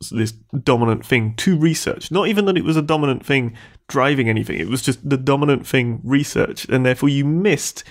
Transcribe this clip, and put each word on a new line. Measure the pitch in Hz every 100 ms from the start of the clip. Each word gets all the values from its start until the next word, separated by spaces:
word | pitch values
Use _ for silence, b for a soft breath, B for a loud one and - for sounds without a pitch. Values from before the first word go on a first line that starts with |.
| -
this | 113 110 - _ 135
dominant | 131 120 117 110
thing | - 123 110
to | 110 - 165
research. | 160 156 - - -
Not | 180 190
even | 202
that | 202 185
it |
was | - 160
a |
dominant | 151 156 143 120 -
thing | 139 120 113 B B -
driving | 139 135 135 113
anything, | 110 110 -
it | 85
was | 123
just | 139 120 143
the | 135
dominant | 131 139 147 131 -
thing | 135 120 110
researched, | 107 139 143 113 - - -
and | 131 127
therefore | 123 143
you | 139
missed | 139 160 202 147 - - -